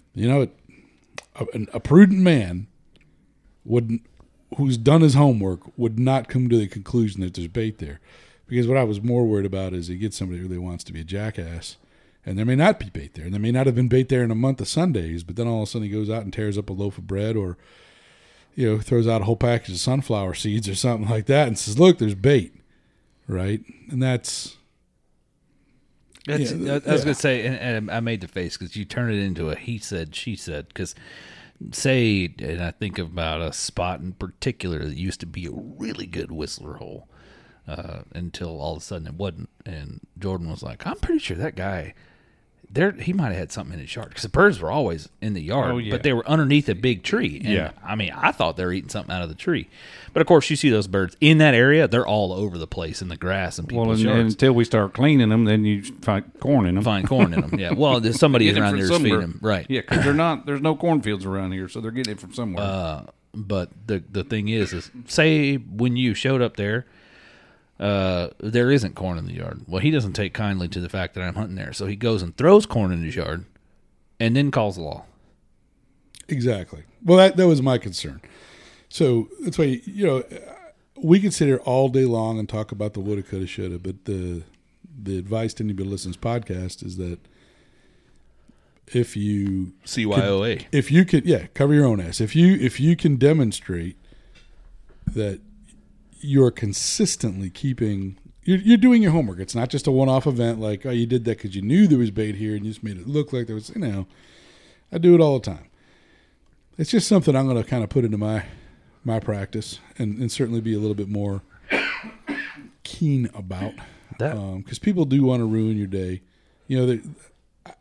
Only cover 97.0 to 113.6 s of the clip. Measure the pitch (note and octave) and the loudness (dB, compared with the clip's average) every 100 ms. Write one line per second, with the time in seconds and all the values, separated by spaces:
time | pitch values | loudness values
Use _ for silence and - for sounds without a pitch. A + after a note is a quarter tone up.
97 | G3 - A2+ F#2+ F#2+ - C#3 B2 A2 G2 | -2 0 -4 -4 -8 -6 -6 -2 -2 -2
98 | F#2+ - - - - F#3 G3+ A#3 B3+ A#3+ | -6 -10 -20 -8 0 2 8 8 8 6
99 | G3 D#3+ A2+ F2 F#2 A#2 A#2+ C#3+ D3+ C3 | 6 4 0 -4 -6 -2 -2 -2 2 4
100 | C3+ C3 D3+ B2 A#2 A2+ G#2+ G2+ C3+ A#2+ | 4 4 2 0 0 0 -4 -4 -2 0
101 | A#2 B2 A2+ A2 G2+ G2 G#2 F3 G3+ C3 | 0 0 -2 -4 -6 -6 2 6 6 6
102 | A2+ G#2 G#2+ G2+ G#2+ G#2+ G#2+ G#2+ G#2+ F#2 | 2 0 -4 -4 -4 -4 -6 -8 -10 -10
103 | G2+ D3 D3 B2+ A2+ A2 - A3+ C#3 G2 | -4 -4 -2 -6 -6 -8 -10 -6 -4 -6
104 | F#2 _ - - - _ _ _ _ E3 | -8 _ -20 -20 -20 _ _ _ _ 2
105 | F3 E3+ D#3 C3 G#2+ D2+ - _ _ _ | 8 8 8 2 -2 -10 -16 _ _ _
106 | _ _ _ _ _ _ _ - D3+ A3+ | _ _ _ _ _ _ _ -8 0 2
107 | - G3 D3+ C3+ C3+ A#2+ - B2+ G#2 C3+ | 4 4 4 2 2 0 0 -2 0 0
108 | A#2 G#2 G#2+ G#2+ - - - _ _ _ | 0 0 -2 -2 -6 -16 -20 _ _ _
109 | A#2+ A2+ A2 G2+ G2 A2 - - - - | -4 -4 -4 -6 -6 -8 -10 -14 -18 -6
110 | A2 A2 A#2+ - A#2+ A#2 A2+ G#2+ G#2+ G#2 | -6 -4 -6 -2 -2 -2 -2 -2 -2 -4
111 | G2+ G2+ G2+ G2 - - - - - - | -4 -4 -4 -6 -10 -20 -6 -4 -4 -8
112 | A3 - - - - - - _ - - | -14 -18 -10 -10 -10 -16 -20 _ -16 -4
113 | D#3 C3+ A2+ G#2 F#2 F#2 | 0 0 -2 -8 -12 -8